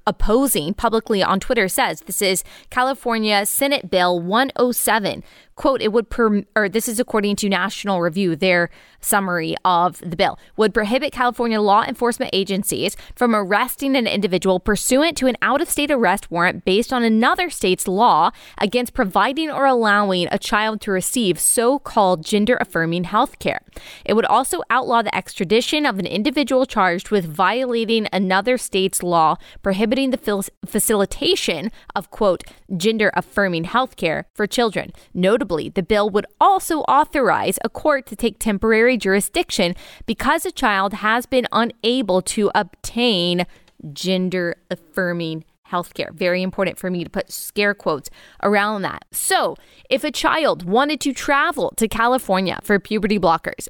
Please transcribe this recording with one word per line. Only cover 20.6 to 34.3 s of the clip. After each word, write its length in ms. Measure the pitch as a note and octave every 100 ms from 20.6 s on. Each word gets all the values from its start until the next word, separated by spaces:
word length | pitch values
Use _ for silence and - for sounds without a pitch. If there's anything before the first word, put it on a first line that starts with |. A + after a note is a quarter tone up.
| A3 G#3+
to 100 | G#3+
receive 480 | F#3 - B3 G3 D#3+
so-called 840 | - - A#3 C#4 - A3+ F#3+ F3
gender-affirming 800 | D#3+ G#3 G#3+ A#3 - E3 E3 F3
health 340 | E3+ G#3+ C#4+ -
care. 220 | E3 - _ - - - -
It 80 |
would 100 | A3
also 380 | - A#3 C4+ F4+ -
outlaw 320 | B3 B3+ A#3
the 120 | G#3
extradition 680 | F#3 - - E3+ A3 - D4+
of 140 | C#4+ G3
an 80 | E3+
individual 580 | F#3 B3 D4 B3+ B3+
charged 460 | C4+ A3 F#3 E3+ -
with 160 | G#3 E3
violating 800 | D3+ F#3 A#3+ B3+ A#3 A3 A3+ G#3
another 420 | F#3 F#3+ F#3+ A3+ B3+
state's 460 | - F#3+ F#3+ -
law 340 | F3 E3+ D#3+ E3 - -
prohibiting 460 | G3 F#3+ A3 C4+ C4+
the 80 | -
fil-, 280 | - G3+ - -
facilitation 1080 | - - - G#3 G3 - D4+ - - D#3+ A3+ - -
of," 160 | G3+ -
quote, 340 | - G#3 F3 - - -
"gender-affirming 920 | F#3 G#3 A3+ G3+ F3+ - - F#3+ E3
health 320 | E3+ - E3+ -
care 280 | E3 D3 -